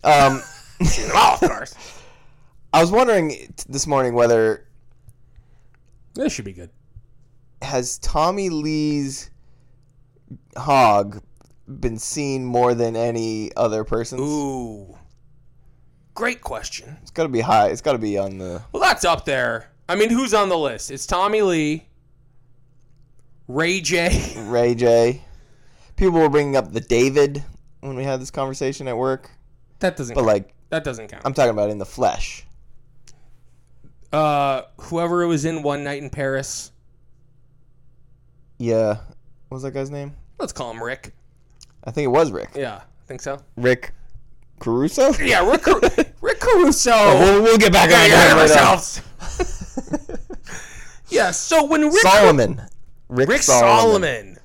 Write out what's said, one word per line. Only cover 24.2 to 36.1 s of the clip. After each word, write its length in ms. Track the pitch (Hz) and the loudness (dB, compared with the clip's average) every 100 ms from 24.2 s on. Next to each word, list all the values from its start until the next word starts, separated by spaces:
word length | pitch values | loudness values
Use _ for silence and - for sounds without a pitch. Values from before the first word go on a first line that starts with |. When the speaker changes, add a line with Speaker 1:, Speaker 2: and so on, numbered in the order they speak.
| - 110 | -4 -12
Speaker 2:
<laughs> 100 | 107 | -4
Speaker 1:
Ray 280 | 120 120 | 0 0
J. 480 | 117 120 117 117 135 - - - - - _ - - | 2 4 4 4 0 -12 -20 -20 -20 -20 _ -20 0
People 240 | 190 170 | 2 4
were 80 | 156 | 4
bringing 280 | 147 143 135 | 2 2 -2
up 160 | 101 | -2
the 80 | 117 | -8
David 640 | - 120 131 139 143 143 143 - - - | -2 2 2 2 0 0 -12 -16 -20 -18
when 160 | 139 131 | -12 -8
we 80 | |
had 160 | 135 131 | -6 -6
this 100 | 127 | -8
conversation 560 | - 135 131 135 135 135 | -8 -8 -4 -6 -6 -8
at 100 | 117 | -4
work. 340 | 131 131 - _ _ _ _ _ | -2 -4 -8 _ _ _ _ _
Speaker 2:
That 160 | 190 175 | -6 -6
doesn't 180 | 127 | -8
Speaker 1:
But, 60 | 120 | -2
Speaker 2:
count. 60 | 117 | 0
Speaker 1:
like, 280 | 104 98 _ _ | 0 -2 _ _
Speaker 2:
That 140 | 160 | -6
doesn't 240 | 147 117 107 | -6 -12 -14
count. 140 | - | -12
Speaker 1:
I'm 100 | 135 | -8
talking 160 | 135 127 | 0 0
about 200 | 107 104 | 0 -2
in 80 | 104 | -4
the 80 | 95 | -12
flesh. 600 | - 123 - - - - - - - _ - - - - - - _ _ - - _ - | -4 -4 -2 -8 -10 -20 -20 -20 -20 _ -20 -20 -20 -20 -20 -20 _ _ -20 -20 _ -8
Speaker 2:
Uh, 500 | 147 156 147 143 131 - - | -2 0 0 -2 -4 -8 -20
whoever 440 | - 165 170 175 | -8 -6 -2 0
it 40 | 170 | 0
was 180 | 160 | 0
in 180 | 156 160 | -2 -4
One 200 | 143 143 | -4 -4
Night 180 | 143 143 | -6 -10
in 80 | 139 | -12